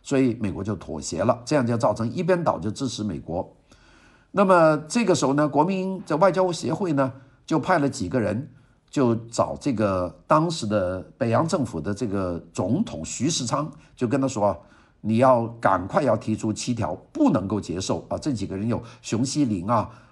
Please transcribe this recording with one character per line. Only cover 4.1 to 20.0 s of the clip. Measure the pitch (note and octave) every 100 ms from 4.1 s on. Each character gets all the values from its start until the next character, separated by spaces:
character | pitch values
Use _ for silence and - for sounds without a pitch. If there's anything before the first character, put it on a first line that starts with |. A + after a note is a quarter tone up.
| _ _
那 | F#3
么 | G3 F3+ D#3+ D3+ D3+
这 | A#3+
个 | G3
时 | E3+ C3+
候 |
呢， | C#3+ D3+
国 | C#3+
民 | E3+ F#3+ F#3+ F#3+ -
这 | D#3
外 | G3
交 | F#3 F#3
协 | E3+ -
会 | E3 F#3
呢 | C#3 C3 - - _
就 | - -
派 | - F3
了 | C#3
几 | - F2+
个 | B2+
人， | G2 G#2 D3+ - _ _ _
就 | D3 C3
找 | A2+ - - E2 -
这 | C#3+
个 | A2 G#2 F#2 F2 - -
当 | D#3 D#3+
时 | D#3+ G#2+
的 | G#2 F2+ F#2 - -
北 | A#2
洋 | A#2 D#3+
政 | F3+ B2
府 | E2
的 | D#2
这 | G2+ A#2+
个 | G2 F#2 E2+ -
总 | - F#2+ B2+
统 | - D#2+
徐 | D#2+ - C#3
世 | -
昌， | B2 C#3+ D3+ - -
就 | - A#2+
跟 | C3+
他 | C3+
说 | A2 G2
啊 | F#2 - - _ _
，“你 | G#2+ A2+
要 | C3 B2 A#2 A2+
赶 | A2 F#2+ F#2+
快 | -
要 | C3+ A2
提 | A2
出 | G#2 A2
七 | G#2 -
条， | A#2 D#2 E2 -
不 | - C#4+
能 | B2 F#2+
够 | G#2
接 | - F2
受 | - G2+ -
啊。” | F2+
这 | D#3
几 | A#2 G2
个 | G2
人 | A2+
有 | G2 - -
熊 | - A2
希 | C3+ D3+
龄 | C3 G2 G2
啊、 | A#2 F#2+ -